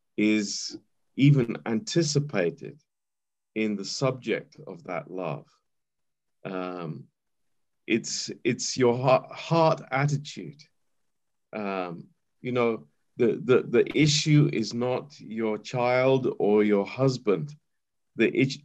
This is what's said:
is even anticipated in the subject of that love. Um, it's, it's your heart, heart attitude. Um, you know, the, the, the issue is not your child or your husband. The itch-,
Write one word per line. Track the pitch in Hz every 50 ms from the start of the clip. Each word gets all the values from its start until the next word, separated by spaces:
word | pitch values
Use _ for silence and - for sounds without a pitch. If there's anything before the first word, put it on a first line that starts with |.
| _ _ _
is | - 107 107 107 107 101 98 - - - - - - _ _ _ _ _ _ _
even | - 131 143 143 135 117 117 - - -
anticipated | 110 117 110 110 - - 170 165 151 - 143 143 147 - 101 87 85 - - - - - 151 _ _ _ _ _ _ _ _ _ _ _ _ _ _ -
in | 110 110 107 104
the | 98 98
subject | - - - 143 131 127 123 117 113 101 - - _ _ - -
of | - 92 85 -
that | - 90 82 - 151
love. | 90 92 90 80 71 - - _ _ _ _ _ _ _ _ _ _ _ _ _ _ _ _ _ _ _ -
Um, | 95 95 92 90 92 90 90 85 78 - 131 - _ _ _ _ _ _ _ _ _ _ _ _ _ _ _ _
it's, | - 113 113 - - - - - - 101 - -
it's | - 120 - - - -
your | 131 127 120 120
heart, | 123 127 135 131 - - - -
heart | - - - 160 165 160 156 - - - -
attitude. | - 135 143 147 147 - - - - - 90 - - - - _ _ _ _ _ _ _ _ _ _ _ _ _ _ _ _ _ -
Um, | 107 104 98 98 95 92 87 82 90 - - _ _ _ _ _ _
you | - 127 120
know, | 123 120 117 113 107 - _ _ _ _ _ _ -
the, | 117 110 - - -
the, | 120 127 - - -
the | 117 120 - - - 120
issue | 151 151 147 - - 160 151 147 147 143
is | - - 110 101 120
not | 117 120 127 127 - - - - -
your | - - 110 110 113 110 107 104
child | - - - 123 120 123 123 127 127 131 135 135 127 - - -
or | - 101 104 107 104
your | 104 104 98 98
husband. | - - 123 135 135 123 120 - 104 95 85 76 - - - _ _ _ _ _ _ _ _ _ _ _
The | - 113 - -
itch-, | - 135 143 - - -